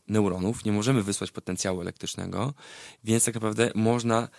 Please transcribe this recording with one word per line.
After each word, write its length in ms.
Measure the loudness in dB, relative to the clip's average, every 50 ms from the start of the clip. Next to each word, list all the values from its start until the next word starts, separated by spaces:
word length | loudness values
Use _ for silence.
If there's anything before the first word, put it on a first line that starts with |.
| _ 0
neuronów, 560 | 2 4 4 2 2 0 0 -2 -2 -2 -2
nie 80 | 0 0
możemy 300 | 0 2 2 2 2 2
wysłać 280 | 0 -2 -4 -4 -8
potencjału 500 | -8 -10 -8 -8 -6 -4 -2 -2 -2 -4
elektrycznego, 760 | -4 -8 -8 -8 -10 -10 -8 -8 -8 -6 -4 -4 -4 -4 -6 -8 -14 -20 -20 -18 -20 -20 -20 _ 0
więc 200 | 2 2 4 2
tak 100 | 2 0
naprawdę 360 | 0 -2 -2 2 2 2 2 2
można 540 | 2 2 4 4 2 2 2 2 2 0 -2 -8